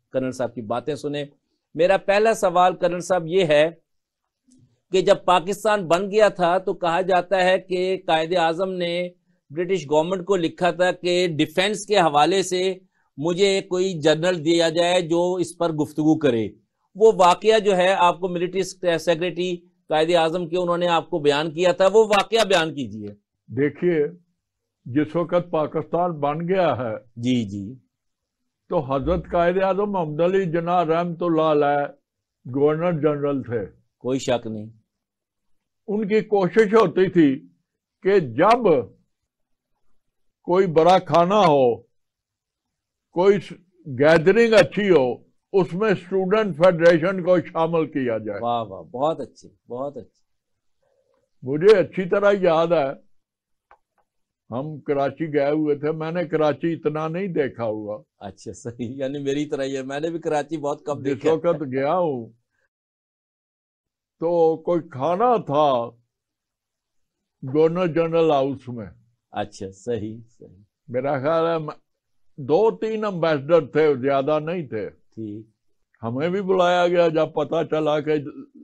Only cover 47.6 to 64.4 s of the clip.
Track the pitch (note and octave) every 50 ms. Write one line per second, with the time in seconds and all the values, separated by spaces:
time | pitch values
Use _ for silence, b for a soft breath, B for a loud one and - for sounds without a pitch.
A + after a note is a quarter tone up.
47.6 | E3 E3 E3+ E3 D#3 D3+ - C#3+ C3 A#2+ A2+ A2 G#2 G#2+ G2+ G2 A#2 A#2 A#2+ A#2
48.6 | A2+ G2+ F#2+ F#2 E2 D#2 E2+ B2 C#3 D#3 D#3+ C#3+ C3 - _ - - E2 _ _
49.6 | _ _ A#2 B2 C3+ C#3+ - B2 F#2+ - _ _ _ _ _ _ _ _ _ _
50.6 | _ _ _ _ _ _ _ _ _ _ _ _ _ _ _ _ - B2+ C#3 D3+
51.6 | E3+ G#3 A3 F#3+ E3 D#3+ - F#3 F#3+ F3 G#3+ G3+ G3+ G3+ G3+ G3+ F3+ F3 D#3+ D#3+
52.6 | E3 E3+ E3+ D#3+ C#3 C3+ C#3+ - _ _ _ _ _ _ _ _ _ _ _ _
53.6 | _ _ _ _ _ _ _ _ _ _ _ _ _ _ _ _ _ _ A2 B2
54.6 | C#3+ D#3 D#3 C3 - - D3 C#3 C#3 C#3 - - E3 D#3 C#3+ D3 C#3 C#3+ D3+ D#3
55.6 | D#3 D3 D3 C#3 D3 D3 D#3+ D#3+ D#3 D#3+ E3+ F3+ F3 D#3 D#3+ D3+ D#3 D3+ C#3+ C#3+
56.6 | - E3 E3 D3+ - D#3 D3+ D#3 D#3 D#3+ D#3+ F3+ G3 G3+ D#3+ D#3+ C#3+ B2 - A#2+
57.6 | A#2 A2 G#2+ G#2+ G#2+ G#2 G#2 - - _ _ _ - G2+ F#2 - - A#2 G2 -
58.6 | - A#2+ A#2 A#2+ B2 A2 C3 C#3 C3+ C3 C#3+ D3 C#3 C#3 C#3 D3 D3+ C#3+ D3+ C3+
59.6 | C3+ C3+ C3+ C3+ C3 C3 C3+ C#3+ D3+ E3+ E3 E3 E3 E3 D3+ D3 C#3+ - E3 D#3
60.6 | C#3+ C#3+ D3 C#3+ - D3+ C#3+ D3 C3+ C#3+ C#3+ - - D3+ D#3+ D#3 E3 F3 E3+ D3+
61.6 | D#3 C3 B2+ C3+ C3+ C#3+ E3 F#3 F3+ D#3+ C#3 B2 A2+ A2 - _ _ _ _ _
62.6 | _ _ _ _ _ _ _ _ _ _ _ _ _ _ _ _ _ _ _ _
63.6 | _ _ _ _ _ _ _ _ _ _ _ _ D#3+ E3 F3 E3+